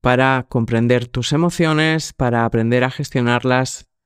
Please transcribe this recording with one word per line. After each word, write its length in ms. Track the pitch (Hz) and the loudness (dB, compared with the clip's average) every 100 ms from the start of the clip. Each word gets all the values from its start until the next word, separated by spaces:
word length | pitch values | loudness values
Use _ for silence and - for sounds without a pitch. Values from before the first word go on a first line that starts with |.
para 440 | 123 123 131 131 - | 0 2 2 0 -2
comprender 600 | 123 113 117 120 123 120 | -4 0 0 2 2 0
tus 240 | 127 120 | -6 -2
emociones, 840 | 147 175 - 160 156 156 160 - | 0 0 0 0 2 0 -2 -6
para 320 | - 123 117 117 | -4 0 0 0
aprender 380 | 117 113 123 | 0 2 0
a 60 | 127 | 0
gestionarlas 1000 | - 143 131 120 120 127 127 131 - - _ | -4 -6 -2 0 0 0 0 -2 -8 -18 _